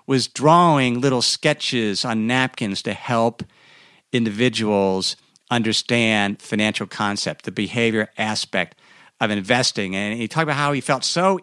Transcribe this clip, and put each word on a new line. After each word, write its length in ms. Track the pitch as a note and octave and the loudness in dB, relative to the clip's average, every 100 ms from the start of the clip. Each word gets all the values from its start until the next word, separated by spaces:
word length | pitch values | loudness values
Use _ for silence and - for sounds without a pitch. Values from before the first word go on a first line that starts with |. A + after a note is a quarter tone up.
was 220 | - C3+ A2+ | -2 0 0
drawing 720 | - C#3 E3+ F3 D3 C3 A#2+ | 0 6 6 6 6 4 2
little 220 | C#3 B2+ | 0 2
sketches 800 | A2+ - D#3 D3 - B2+ A2 F#2+ | 0 0 0 0 -2 -2 0 -2
on 220 | B2 A2+ A2 | -2 0 0
napkins 560 | B2+ B2+ - A2 G2 | 2 0 -2 -6 -4
to 100 | - | -6
help 520 | G2+ - A#2+ A2+ A#2 - _ _ - - _ _ | -6 -2 0 0 -2 -10 _ _ -20 -20 _ _
individuals 1040 | B2+ A2+ G#2 B2 A#2 G#2+ G2+ G2 F#2+ F#2 - _ _ - | -2 0 0 0 0 0 2 2 0 -2 -6 _ _ -4
understand 920 | A#2+ A2 G#2 - A#2+ A2+ G#2+ G2+ G2+ | -2 0 -2 0 0 2 2 0 -4
financial 440 | - A2 G#2+ G#2+ G2 | -6 -2 0 -2 -6
concept, 580 | - G#2 G2+ - D#2+ | -4 -4 -2 -4 -8
the 80 | - | -8
behavior 580 | F#2+ G2 A#2+ A#2 A2 G#2+ - | -6 -4 -2 0 0 -2 -4
aspect 580 | G#2+ G#2+ - G2 F2 _ - - - - | -4 -4 -4 -4 -4 _ -20 -20 -20 -4
of 100 | A2 | -2
investing. 640 | G#2 F#2+ B2 C3 - G2 | 0 2 2 2 -2 -4
And 240 | F#2+ G#2 A2+ | -4 -4 -4
he 80 | A2+ | -4
talked 160 | D#3 | -2
about 140 | D#3+ C#3 | -2 0
how 160 | D3 | 0
he 80 | C#3+ | -2
felt 240 | B2+ C3+ | -2 -2
so 340 | - - F#3 F#3+ | -2 0 0 0